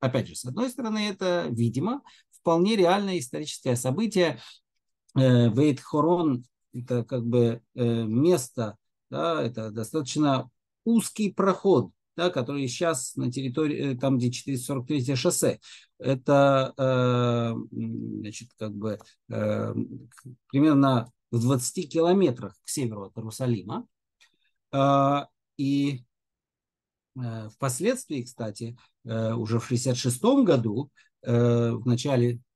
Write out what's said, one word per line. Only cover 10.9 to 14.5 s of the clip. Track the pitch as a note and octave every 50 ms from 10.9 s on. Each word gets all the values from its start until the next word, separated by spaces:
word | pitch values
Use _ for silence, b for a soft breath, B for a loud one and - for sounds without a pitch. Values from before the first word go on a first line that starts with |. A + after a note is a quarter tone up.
| A#3 A3+ F#3+ - - - G#3+ G3
проход, | F3+ - G3 G3 F#3 F#3+ - G3 F3+ C3 G2 F2+ _ _ _ _ -
да, | - E3+ F3+
который | F3+ C#3 B2 C3 C#3+ C#3+ C#3
сейчас | C3 B2 - F3 E3+ D#3+ D#3+ - - -
на | - C3 B2
территории, | B2 - C3 C3+ B2 - D#3 D3 D3 - C3+ C#3+ C3
э, | A#2+
там, | C3 C3+ C3+ B2
где | B2 B2
четыреста | A#2+ - - D3